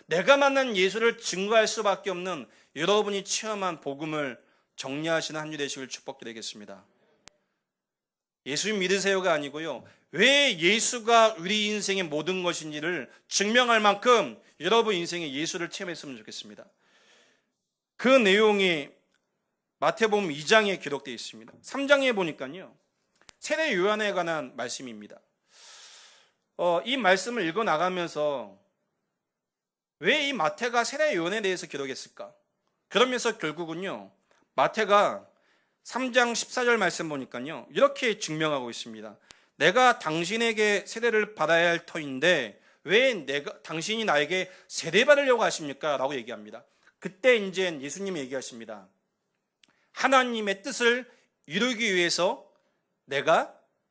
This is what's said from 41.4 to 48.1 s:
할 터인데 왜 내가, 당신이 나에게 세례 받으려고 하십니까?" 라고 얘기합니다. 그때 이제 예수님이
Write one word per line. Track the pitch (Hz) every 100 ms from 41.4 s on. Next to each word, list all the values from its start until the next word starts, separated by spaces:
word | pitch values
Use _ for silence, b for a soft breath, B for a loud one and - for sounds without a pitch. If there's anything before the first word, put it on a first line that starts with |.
| 156 165 170
할 | 170 -
터인데 | 170 147 131 160 165 117 98 b b
왜 | 143 202 262
내가, | 214 135 139 147 -
당신이 | - 160 160 220
나에게 | 214 147 147 185 185 B B
세례 | - 160 175 269
받으려고 | 285 277 240
하십니까?" | 190 160 151 131 156 139
라고 | 131
얘기합니다. | 143 117 110 107 110 - b b _
그때 | 180 - 254 240
이제 | 196 175 185 156
예수님이 | 143 175 196